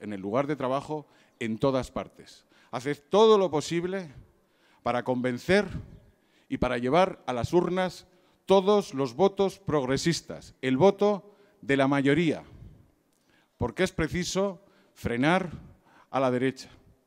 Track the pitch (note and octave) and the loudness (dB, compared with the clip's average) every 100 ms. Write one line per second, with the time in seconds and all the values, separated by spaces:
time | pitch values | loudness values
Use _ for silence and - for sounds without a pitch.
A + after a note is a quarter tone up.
0 | G#2 G2 G2 A#2+ C#3 C#3 B2+ C3+ C#3+ D3+ | -12 -8 -2 -2 -2 -2 -4 -4 -6 -10
1 | C#3+ _ _ - A#2 A2+ C#3 C3 A#2+ G#2+ | -12 _ _ -8 -6 -2 0 0 -4 -10
2 | F#2+ - - - _ _ _ A#2+ B2+ D3 | -12 -16 -20 -20 _ _ _ -8 -6 -8
3 | _ G3 A3 G#3+ F3+ D3 - E3+ F3+ F#3+ | _ 6 6 6 2 -2 -4 -4 -4 -8
4 | E3 - - _ _ _ _ _ A#2+ A#2+ | -12 -18 -20 _ _ _ _ _ -4 -2
5 | B2 B2 B2+ B2 - G3 G3+ - - - | -2 -2 -2 -4 0 0 0 -8 -14 -20
6 | - _ _ _ - C3 B2 B2 B2 D#3+ | -20 _ _ _ -10 -4 -2 -2 2 2
7 | F#3 - - B2 A#2+ F3 F3+ F#3 F#3 - | 2 -2 -6 -6 0 2 2 0 -4 -6
8 | - _ _ _ - F#3+ F#3 G#3 - C3+ | -20 _ _ _ 2 4 4 2 2 -4
9 | C3+ B2 G3 G3 G3 - - D3 B2+ C3+ | -4 2 0 2 -2 -4 -4 -2 0 0
10 | E3+ - - D#2+ - - C3 C3 F#3+ G3 | 0 -2 -6 -16 -18 -6 -2 4 4 4
11 | G3+ G3 - _ _ _ G#2 C#3 C3+ C#3+ | 0 0 -6 _ _ _ -2 2 2 2
12 | C3+ D3 E3 F2+ - - - - _ _ | 2 2 0 -2 -8 -20 -20 -20 _ _
13 | _ _ _ _ _ - A#2+ - F#3 - | _ _ _ _ _ -8 -6 -2 -2 -2
14 | D#3 E3 E3+ F#3 G3 F3 _ _ _ - | -4 -4 -4 -2 -4 -6 _ _ _ -10
15 | - A#2+ C#3+ F#3 F3 - - - _ _ | -6 0 2 2 -2 -10 -18 -20 _ _
16 | _ C3 C3 B2 C3 B2+ - - _ _ | _ -2 0 0 -2 -4 -12 -20 _ _